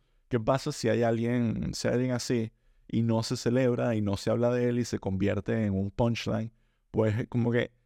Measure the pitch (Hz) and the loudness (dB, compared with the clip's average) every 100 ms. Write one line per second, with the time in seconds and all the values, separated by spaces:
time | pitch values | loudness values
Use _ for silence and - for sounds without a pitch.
0 | _ _ _ 123 110 135 - 143 113 110 | _ _ _ -2 0 0 -2 -2 0 2
1 | 117 117 117 123 117 117 113 - 120 120 | 2 2 0 0 0 -2 -4 -4 -2 0
2 | 127 123 - 123 110 - _ _ - 117 | 0 -2 -2 -2 -2 -8 _ _ -4 0
3 | 113 113 110 127 120 120 131 120 123 110 | 2 2 0 -2 0 2 2 2 0 0
4 | 104 98 - 110 120 123 123 120 117 110 | 0 -2 0 2 2 2 2 0 -2 -4
5 | - 95 98 98 98 113 104 95 98 - | -4 0 0 0 -2 -2 0 0 -2 0
6 | 120 113 - 110 113 - _ _ _ - | 0 0 -2 -4 -4 -10 _ _ _ 0
7 | 110 107 - 123 117 120 - _ | 2 2 -2 0 0 0 -2 _